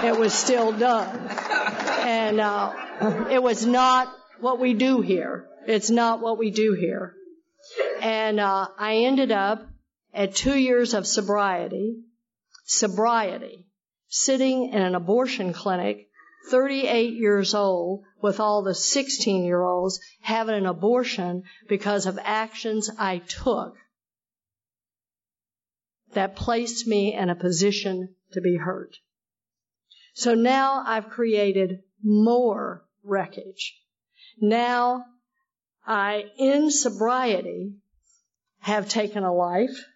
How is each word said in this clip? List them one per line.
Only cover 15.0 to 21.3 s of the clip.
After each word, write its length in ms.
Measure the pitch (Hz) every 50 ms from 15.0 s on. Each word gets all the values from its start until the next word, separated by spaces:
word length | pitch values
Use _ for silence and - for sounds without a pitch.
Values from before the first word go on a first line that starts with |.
| 175 170 208 247 262 254 262 - 196 180
clinic, 560 | 170 - - 202 185 180 185 202 208 208 - _ _ _ - _ _ _ - -
thirty-eight 640 | - 254 269 277 277 269 269 - 240 233 226 240 233
years 400 | 233 226 208 208 202 190 185 -
old, 480 | 208 202 196 185 175 170 175 190 202 - _ _ _
with 180 | - 208 202 208
all 240 | 214 214 208 208
the 120 | 196 196 180
sixteen-year-olds 1200 | - - - - 277 269 269 - - - 220 196 185 180 175 175 175 180 180 180 180 180 190 185 - - - _ _
having 340 | - - 220 226 226 220 220
an 120 | 208 190
abortion 760 | 185 175 165 180 208 240 247 247 247 - - 180 180